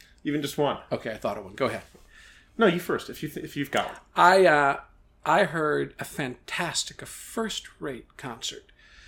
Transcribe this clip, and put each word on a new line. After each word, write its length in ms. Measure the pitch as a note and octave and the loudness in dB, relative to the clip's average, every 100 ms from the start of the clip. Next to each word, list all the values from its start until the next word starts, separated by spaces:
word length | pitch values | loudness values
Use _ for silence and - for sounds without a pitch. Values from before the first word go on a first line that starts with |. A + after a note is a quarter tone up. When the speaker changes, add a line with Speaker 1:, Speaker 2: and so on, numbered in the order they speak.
| - _ | -20 _
Speaker 1:
Even 180 | D3+ D3 | -4 -4
just 160 | C#3+ - | -4 0
one. 220 | C#3+ G2 - | 0 0 -6
Speaker 2:
Okay, 180 | A#2+ A#2 | -6 -6
I 60 | G#2+ | -6
thought 200 | A2+ G#2+ | -6 -6
of 100 | F#2+ | -10
one. 80 | G2+ | -4
Go 100 | B2 | -4
ahead. 160 | G#2+ - - - - - - _ - | -4 -12 -20 -20 -20 -20 -20 _ 2
Speaker 1:
No, 120 | A3 | 2
you 100 | F3 | 2
first, 320 | - B2 - | -2 -6 -6
if 140 | A#2+ | -10
you 40 | D3 | -10
th-, 160 | - | -10
if 120 | - C#3+ | -10 -8
you've 160 | C#3+ | -4
got 140 | G#2+ - | -2 -4
one. 100 | - _ | -8 _
Speaker 2:
I, 320 | - F3 F#3+ F3+ | 6 8 10 8
uh, 340 | D3 C#3 - - _ _ _ - | 6 4 0 -6 _ _ _ 2
I 160 | E3+ | 2
heard 520 | F3 D#3+ D3+ C#3+ C#3 - | 2 0 0 0 -4 -8
a 60 | |
fantastic, 960 | - - C3 - - - E3+ - - - | -12 -6 -8 -8 -10 -6 -4 -4 -6 -10
a 40 | - | -16
first-rate 1080 | - - A#3 A3 - - - D#3 A#2+ - - | -16 -10 -6 -6 -8 -12 -12 -10 -10 -14 -14
concert 540 | C3 A#2+ - - _ _ - - | -12 -10 -10 -10 _ _ -20 -20